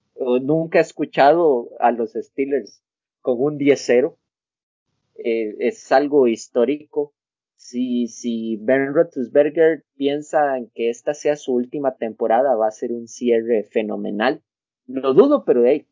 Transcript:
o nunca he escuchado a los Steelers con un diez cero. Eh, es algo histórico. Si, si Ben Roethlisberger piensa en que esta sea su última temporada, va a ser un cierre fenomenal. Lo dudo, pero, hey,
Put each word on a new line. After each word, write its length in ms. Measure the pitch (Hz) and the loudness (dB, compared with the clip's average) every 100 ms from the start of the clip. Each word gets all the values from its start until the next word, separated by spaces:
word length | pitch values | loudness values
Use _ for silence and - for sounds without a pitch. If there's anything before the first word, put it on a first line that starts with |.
| _ | _
o 240 | - 123 127 | -8 -2 -2
nunca 400 | 135 160 165 180 | 0 -2 0 0
he 40 | |
escuchado 880 | 160 - 147 - 139 165 165 127 117 - | 0 -4 -6 2 4 4 2 0 -4 -2
a 120 | 120 | 0
los 220 | 117 113 | 0 -4
Steelers 720 | 113 104 - 139 139 98 _ _ _ _ _ | -8 -8 -6 -2 -4 -6 _ _ _ _ _
con 160 | - 120 | -4 -2
un 180 | 143 147 | -2 0
diez 240 | 143 131 | 2 2
cero. 360 | - 123 156 - _ _ _ _ _ _ _ _ _ - | 2 2 2 -4 _ _ _ _ _ _ _ _ _ -10
Eh, 400 | 117 113 107 - | -4 -4 -4 -4
es 320 | 120 - - | -6 -6 0
algo 360 | 139 143 143 123 | 2 4 4 4
histórico. 840 | 110 - 127 120 147 - 151 147 _ _ _ _ _ | 2 -4 0 0 -2 -6 -8 -8 _ _ _ _ _
Si, 520 | - 123 127 123 117 | -12 -6 -4 -2 -4
si 500 | - 120 113 113 110 | -6 -8 -6 -6 -4
Ben 360 | 107 131 135 | -2 0 0
Roethlisberger 920 | 147 170 139 117 143 151 151 160 151 _ - | 0 -2 -4 -2 2 2 2 0 0 _ -6
piensa 640 | 139 147 147 160 147 131 | -4 -4 -4 -2 0 -2
en 120 | 110 | -6
que 160 | - 117 | -6 -4
esta 240 | 120 - | -4 -6
sea 220 | 147 151 147 | -4 -4 -4
su 180 | - | -2
última 420 | 123 123 151 139 - | -4 -4 -4 -6 -4
temporada, 600 | 113 110 113 113 139 113 | -8 -4 0 2 2 0
va 120 | 110 | -2
a 40 | |
ser 200 | - 123 | -4 -8
un 160 | 120 117 | -8 -12
cierre 560 | - 120 113 113 113 101 | -6 0 0 0 -2 -2
fenomenal. 680 | 117 107 104 101 101 120 156 _ _ _ _ - | -4 -4 -4 -6 -2 -2 -4 _ _ _ _ -14
Lo 260 | 131 135 | -6 2
dudo, 300 | 135 277 294 - | 4 6 4 2
pero, 200 | 123 120 | 2 4
hey, 220 | 147 - | 2 -4